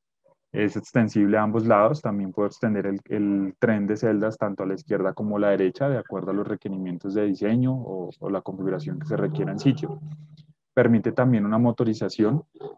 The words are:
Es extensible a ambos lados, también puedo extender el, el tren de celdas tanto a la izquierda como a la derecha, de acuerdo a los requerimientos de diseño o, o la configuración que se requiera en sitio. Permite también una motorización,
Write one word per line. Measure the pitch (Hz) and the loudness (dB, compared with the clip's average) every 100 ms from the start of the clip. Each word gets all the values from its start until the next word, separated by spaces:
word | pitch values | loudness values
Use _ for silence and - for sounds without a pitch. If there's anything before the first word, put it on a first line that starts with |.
| _ _ _ _ _ | _ _ _ _ _
Es | 104 104 104 | -2 -2 -2
extensible | - 123 110 107 101 107 | -2 0 2 4 4 4
a | |
ambos | 107 113 113 | 2 0 4
lados, | 104 110 147 | 6 4 2
también | 113 101 95 | -2 -4 -4
puedo | 104 104 | -2 -4
extender | - 117 101 98 | -2 0 0 -2
el, | 98 - | -4 -4
el | 107 101 98 95 - | -2 0 0 -2 0
tren | 113 107 101 | 0 2 0
de | 104 | 0
celdas | 117 104 110 110 | 2 2 0 -2
tanto | 107 95 | -4 -4
a | 95 | -6
la | |
izquierda | 95 - 98 95 | -6 -4 -2 -2
como | 92 107 104 | -2 -4 0
a | |
la | 101 | 2
derecha, | 98 95 - 139 | 2 2 0 -2
de | 123 | -2
acuerdo | - 95 92 | -4 -6 -4
a | |
los | 98 101 | -4 -4
requerimientos | 101 101 95 90 87 101 | -6 -6 -6 -6 -6 -4
de | 107 104 | -2 0
diseño | 92 101 117 127 | 0 0 2 2
o, | 131 107 95 90 - | 0 -6 -8 -10 -8
o | 98 | -6
la | 95 | -4
configuración | 98 95 95 92 95 92 | -6 -6 -4 -4 -6 -8
que | - | -4
se | 104 | -2
requiera | 98 - 92 | -2 -2 -4
en | 101 | 0
sitio. | 139 - - - - - - - _ _ _ | 0 0 -4 -10 -12 -16 -18 -20 _ _ _
Permite | - 117 113 113 | 2 4 4 2
también | 131 127 113 101 | 2 2 4 2
una | 110 | 2
motorización, | 120 113 117 107 98 - 107 151 - - - | 2 2 0 0 -4 2 2 2 -4 -14 -14